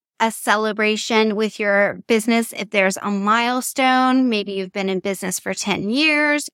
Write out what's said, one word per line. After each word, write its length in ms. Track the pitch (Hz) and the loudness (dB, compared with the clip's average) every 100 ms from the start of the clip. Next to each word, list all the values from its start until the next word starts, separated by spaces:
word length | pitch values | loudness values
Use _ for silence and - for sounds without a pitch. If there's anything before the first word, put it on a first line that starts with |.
| _ - | _ -2
a 120 | 226 | -2
celebration 1040 | - - 208 214 208 214 214 - 226 220 208 | -2 0 2 0 0 0 0 0 2 2 0
with 240 | 214 - | -2 -2
your 400 | 208 202 202 143 - | 0 2 2 0 0
business 460 | 226 220 233 226 | 0 2 0 0
if 160 | - 202 | -6 -4
there's 280 | 202 190 196 | 0 0 0
a 140 | 202 | -4
milestone. 1160 | 202 202 226 240 254 - - 262 254 254 262 254 | -2 0 2 2 -2 -2 0 2 4 4 4 2
Maybe 240 | 214 202 | 0 -2
you've 180 | 196 190 | -6 -6
been 180 | 202 190 | -4 -2
in 100 | 190 | -2
business 400 | 202 190 185 - | -4 -4 -6 -6
for 140 | 196 | -6
ten 360 | 190 208 185 196 | -6 -4 -4 -2
years 600 | 247 311 294 294 294 - | 0 2 2 0 -2 -4